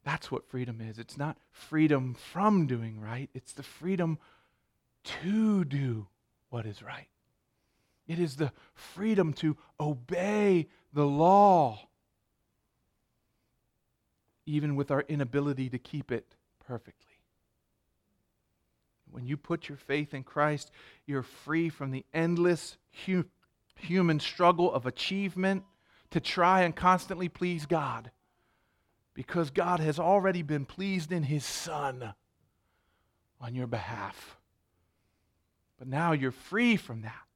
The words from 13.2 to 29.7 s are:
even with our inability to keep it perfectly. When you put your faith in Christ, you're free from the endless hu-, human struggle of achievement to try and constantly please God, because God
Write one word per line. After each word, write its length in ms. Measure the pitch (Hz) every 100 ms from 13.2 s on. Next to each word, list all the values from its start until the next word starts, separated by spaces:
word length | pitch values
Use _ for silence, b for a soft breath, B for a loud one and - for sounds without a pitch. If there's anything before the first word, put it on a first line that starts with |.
| _ _ _ _ _ _ _ _ _ _ _ _ -
even 300 | 147 147 143
with 160 | 143
our 140 | 143 -
inability 640 | 151 131 143 143 139 131
to 100 | 123
keep 320 | - 147 -
it 240 | 120 - _ _ _ -
perfectly. 480 | 120 - _ _ _ _ _ _ _ _ _ _ _ _ _ _ _ _ _ _ _ _ _ _
When 160 | 127 123
you 120 | 151
put 320 | - 170 -
your 80 | 147
faith 360 | - 143 151
in 100 | 139
Christ, 460 | 131 151 147 147 - B B B -
you're 180 | 139
free 460 | 120 - - 160 165
from 220 | - 139
the 120 | 131 -
endless 640 | 160 165 170 175 170 - - _ - -
hu-, 200 | 185 - _ _ _ _ -
human 400 | 165 180 170 151
struggle 540 | - - 175 170 151
of 120 | 127 123
achievement 800 | - - 190 196 185 190 196 190 b b b b
to 80 | 180
try 440 | - - 175 190
and 120 | 175 -
constantly 540 | 180 185 - 180 180
please 360 | - 180 170 147
God, 460 | 165 139 117 117 _ _ _ _ _ _ _ _ _ _ -
because 340 | 131 175 156
God 300 | 139 175